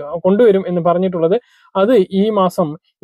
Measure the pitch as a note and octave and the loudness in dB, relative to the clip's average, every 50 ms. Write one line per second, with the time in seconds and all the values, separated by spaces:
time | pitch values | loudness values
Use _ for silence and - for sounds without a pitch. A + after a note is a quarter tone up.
0 | D3 C#3+ D#3+ E3+ - F#3 G3 G#3 B3 A3 F#3+ F#3+ F#3 F3 F3+ F3 E3 F3 E3+ F3+ | -12 -10 -10 -4 -2 0 2 4 4 4 4 2 0 -2 -4 -2 0 0 0 0
1 | F#3+ F#3+ F3+ E3+ E3 E3 G3 A#3+ _ _ _ _ _ _ - F#3+ G3 A3 C4 G#3+ | 0 -2 -2 -2 0 0 0 -2 _ _ _ _ _ _ -2 0 2 2 4 2
2 | F#3 - F#3+ F#3+ G3+ A3 G#3+ G3+ F#3 F3 - - F3 D3 D3+ - _ _ _ - | 2 2 0 0 0 0 0 0 0 0 0 -2 -4 -4 -4 -12 _ _ _ -2